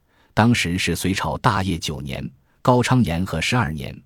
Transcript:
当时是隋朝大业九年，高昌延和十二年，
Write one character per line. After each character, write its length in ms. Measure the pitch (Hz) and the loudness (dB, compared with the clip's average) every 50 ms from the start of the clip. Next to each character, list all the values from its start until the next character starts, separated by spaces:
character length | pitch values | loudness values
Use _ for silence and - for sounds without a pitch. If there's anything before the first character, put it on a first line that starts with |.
| _ _ _ _ _ _ | _ _ _ _ _ _
当 220 | - - 107 120 120 | 0 2 4 4 4
时 240 | - - 85 87 90 | 2 2 0 -2 0
是 180 | - - 82 | 0 0 -2
隋 160 | - - 92 | 0 0 -2
朝 240 | 98 - - 82 - | -2 -2 -2 -4 -4
大 260 | - - - 98 101 | 0 0 0 0 0
业 140 | 92 95 85 82 | 0 -2 -4 -4
九 220 | - - 76 67 | -4 -8 -8 -8
年， 260 | 71 69 65 - - - - _ _ _ _ _ | -8 -8 -8 -8 -10 -10 -12 _ _ _ _ _
高 200 | - 131 123 123 | 2 2 4 4
昌 220 | 120 - 127 127 110 | 4 4 4 4 4
延 180 | - 82 85 95 | 2 0 -2 -2
和 120 | - - 80 | -2 -4 -4
十 160 | - - 120 | -2 0 0
二 160 | 123 107 73 | 0 0 -2
年， 240 | 78 73 - - - - - | -4 -6 -8 -10 -12 -16 -20